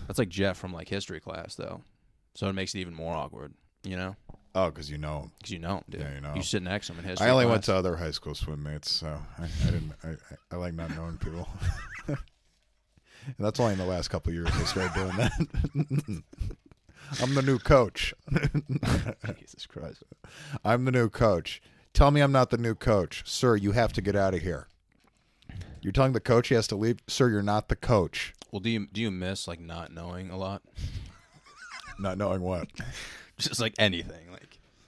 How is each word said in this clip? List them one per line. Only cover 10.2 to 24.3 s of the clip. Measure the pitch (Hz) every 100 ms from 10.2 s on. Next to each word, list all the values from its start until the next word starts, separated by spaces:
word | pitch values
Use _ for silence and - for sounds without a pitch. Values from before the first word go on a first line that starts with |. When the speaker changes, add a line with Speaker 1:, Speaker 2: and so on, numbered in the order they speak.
| - 76 _
Speaker 2:
I | 87
like | 90
not | 82 82 82
knowing | 82 80
people. | - 82 87 95 - - - - -
<laughs> | 143 - _ _ _ _ _ _ _ _ - 139 127
And | 104
that's | 110
only | 117
in | 95
the | 92
last | 90 82
couple | 85 -
of | 85
years | 82
I | -
started | 82 95 92
doing | 85 95 92
that. | 120 - - - - 143 - 143 - 85 - - - - _ _ _ - - 139
<laughs> |
I'm | 123 139
the |
new | 135 131
coach. | - 143 107 - - - -
<laughs> | 139 147 151 - 131 131 - - - 107 -
Speaker 1:
Jesus | - - -
Christ. | - - - - - - - 147 143
Speaker 2:
"I'm | 101 120 131
the |
new | 127 113
coach. | - 117 90 - - - _ _
Tell | - 143
me | 147
I'm | 143
not | 135 123
the | 117
new | 117 104
coach. | - 104 80 - -
Sir, | - 127 107
you | 98
have | 107 110
to | -
get | 98 98
out | 95